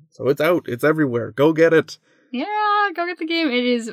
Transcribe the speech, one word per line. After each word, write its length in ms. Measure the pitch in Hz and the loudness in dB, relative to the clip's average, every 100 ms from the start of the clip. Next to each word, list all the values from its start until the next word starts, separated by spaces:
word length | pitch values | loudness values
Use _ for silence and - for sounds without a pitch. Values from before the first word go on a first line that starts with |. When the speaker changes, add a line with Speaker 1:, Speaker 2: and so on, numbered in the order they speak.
| 151 | _
Speaker 1:
So 180 | - 117 | -6 -2
it's 120 | 147 | 0
out. 240 | 156 170 - | 0 0 -2
It's 140 | 117 | -2
everywhere. 460 | 147 156 139 117 110 | 0 2 0 -2 -4
Go 220 | - 151 | 2 2
get 200 | 160 165 | 4 4
it. 240 | 160 147 - _ _ _ | 4 0 -8 _ _ _
Speaker 2:
Yeah, 560 | 247 381 415 415 415 403 | -8 -4 -2 0 0 -2
go 120 | 339 349 | -4 -6
get 120 | 349 | -6
the 80 | 320 | -4
game. 220 | 330 311 | -2 0
It 140 | 247 | 0
is 260 | 247 240 220 | 0 -2 -4